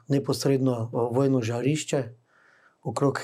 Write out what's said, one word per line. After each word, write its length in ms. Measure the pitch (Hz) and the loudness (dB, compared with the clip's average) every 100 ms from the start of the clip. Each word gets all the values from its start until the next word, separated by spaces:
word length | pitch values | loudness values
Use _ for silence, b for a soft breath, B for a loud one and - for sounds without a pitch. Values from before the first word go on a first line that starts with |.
| - | -2
neposredno, 800 | 139 - 127 139 135 131 120 117 | -2 0 -2 2 2 2 0 -2
eh, 220 | 127 120 120 | -2 0 2
vojno 260 | 139 131 | 2 2
žarišče. 640 | 110 117 131 151 - 147 113 - b b b b b b | 0 -2 0 -2 -2 -2 -4 -10 b b b b b b
Okrog 360 | - 120 139 131 | -8 0 0 0